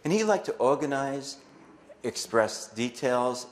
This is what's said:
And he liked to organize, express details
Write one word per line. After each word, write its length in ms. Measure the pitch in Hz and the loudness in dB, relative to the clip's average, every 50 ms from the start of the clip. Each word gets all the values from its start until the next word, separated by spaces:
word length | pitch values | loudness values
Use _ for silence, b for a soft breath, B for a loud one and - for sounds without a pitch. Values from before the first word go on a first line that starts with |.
| B | B
And 80 | 151 | 0
he 100 | 180 220 | 0 2
liked 240 | 220 214 208 180 - | 4 4 2 2 0
to 60 | - | -2
organize, 840 | - - 117 127 143 139 151 143 139 135 139 139 135 139 131 - - - - - - - - - - - - - - _ - | -2 2 2 4 4 2 0 -2 -2 -2 -2 -4 -4 -6 -8 -10 -14 -14 -18 -20 -20 -20 -20 -20 -20 -20 -20 -20 -14 _ -6
express 640 | 120 - - - - - 113 110 104 - - - - | -6 -4 -6 -4 0 4 4 4 2 0 -6 -12 -10
details 760 | - 110 120 123 120 - 147 127 123 123 123 127 123 123 - - | -6 -4 -4 -4 -4 -2 0 2 2 2 2 0 0 -4 -8 -14